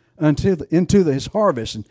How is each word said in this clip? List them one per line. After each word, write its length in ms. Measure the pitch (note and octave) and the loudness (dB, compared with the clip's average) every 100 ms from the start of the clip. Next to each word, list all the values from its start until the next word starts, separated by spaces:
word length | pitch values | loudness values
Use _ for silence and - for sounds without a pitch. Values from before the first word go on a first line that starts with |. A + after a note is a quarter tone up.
| _ - | _ -2
unto 380 | D3+ C#3+ G3 E3+ | 0 0 0 -2
the, 180 | - D#3+ | 0 0
into 300 | F3+ G3+ E3 | 2 2 2
the, 80 | |
his 140 | C3+ - | -2 -4
harvest." 480 | G#3+ G3+ C3 A2 G#2+ | 0 0 0 -6 -10
And 120 | - | -14